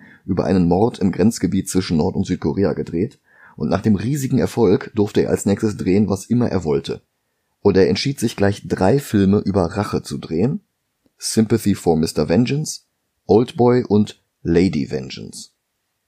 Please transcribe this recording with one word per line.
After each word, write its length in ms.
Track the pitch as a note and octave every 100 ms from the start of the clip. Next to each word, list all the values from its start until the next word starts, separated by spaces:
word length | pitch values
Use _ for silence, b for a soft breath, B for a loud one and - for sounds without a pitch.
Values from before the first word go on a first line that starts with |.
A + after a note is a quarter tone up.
| B B
über 200 | - F#2
einen 240 | - F#2+ E2+
Mord 320 | F2 A#2 -
im 100 | F#2+
Grenzgebiet 580 | E2+ G#2 - F2+ F#2+ F2+
zwischen 280 | F#2 F#2 E2
Nord- 180 | F#2
und 100 | -
Südkorea 480 | F2+ F2 D#2+ C#2+ F#2+
gedreht 460 | - - E2 A#2+ - b b b -
und 120 | D2
nach 120 | E2+
dem 160 | A2+ F#2+
riesigen 420 | G#2+ D3 C3 C3
Erfolg 540 | F#2+ - G#2+ G#2 -
durfte 280 | G#2+ G#2 -
er 80 | A#1+
als 140 | F#2
nächstes 320 | - G2+ A2 -
drehen, 320 | - F#2+ G2+
was 180 | F#2+ -
immer 220 | A#2+ A#2+
er 120 | F#2
wollte. 400 | E2 C#2 - - _ _ _ _ _ _
Und 160 | - F2+
er 120 | F#3
entschied 320 | - C3+ C#3+
sich 160 | A#2 -
gleich 300 | G2+ G2+ -
drei 320 | - F#2+ C#3
Filme 380 | - G#2 F#2+ G#2
über 260 | - F#2+ E2 G2+
Rache 260 | G2+ D#2
zu 160 | - C#2+
drehen: 420 | - D#2+ A#2+ G3 - _ _ _ _ _
Sympathy 560 | - - A2 A#2 G#2
for 220 | F#2 F2 D#2+
Mister 320 | D#2+ - D#2
Vengeance, 540 | F2+ B2 C#3+ D#3 - _ _ _ _ -
Oldboy 580 | A2 B2 - A#2+ B2
und 380 | - G#2 G#2 - _ _
Lady 440 | - E2+ F#2 D2+ B1
Vengeance. 600 | C2+ C2 - G#1+ - - _ _ _ _ _